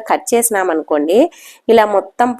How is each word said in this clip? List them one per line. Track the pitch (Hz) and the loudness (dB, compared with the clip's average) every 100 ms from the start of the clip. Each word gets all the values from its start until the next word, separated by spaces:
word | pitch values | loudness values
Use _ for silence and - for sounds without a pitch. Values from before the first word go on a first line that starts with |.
| 220 | -2
కట్ | - - | -4 -2
చేసినాం | 233 226 202 185 | -2 -2 -2 -2
అనుకోండి, | 160 151 151 151 214 339 - - - - | -4 -2 -2 0 2 0 -4 -20 -8 2
ఇలా | 226 208 196 | 2 2 0
మొత్తం | 190 - 247 | -2 -2 -2